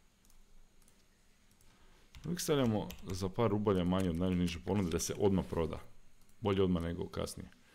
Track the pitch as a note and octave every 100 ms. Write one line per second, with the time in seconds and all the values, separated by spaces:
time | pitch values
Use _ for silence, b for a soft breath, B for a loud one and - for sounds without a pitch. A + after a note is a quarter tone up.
0 | _ _ - - - - - - - -
1 | _ _ - _ _ _ b b b b
2 | b - D#3 F3 - C#3+ A#2+ G#2 - -
3 | - F#2 F#2+ - A2+ G#2 G#2 F#2 F2 F#2
4 | F#2 E2 F#2 F2+ F2 E2 - G2+ F2 E2
5 | - - G2+ F#2+ - E2+ D#2+ D#2 - -
6 | - - - - G2+ G2 F#2+ F2 E2+ E2+
7 | - - F2 - - B B